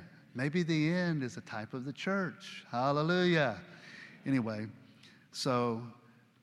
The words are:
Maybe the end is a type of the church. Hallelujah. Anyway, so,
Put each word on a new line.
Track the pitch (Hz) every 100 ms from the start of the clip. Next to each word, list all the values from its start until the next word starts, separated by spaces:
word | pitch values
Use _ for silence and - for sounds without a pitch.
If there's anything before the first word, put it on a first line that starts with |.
| 85 - - 120
Maybe | 143 175
the | 165 156 156
end | 180 175 156
is | 123 113
a |
type | - 110 110
of | 131
the | 135
church. | - 190 196 170 - - - -
Hallelujah. | 120 139 143 160 180 180 165 131 95 - - - - - -
Anyway, | 143 131 113 107 107 - - - - - _
so, | - 143 123 120 113 120 - - - _ _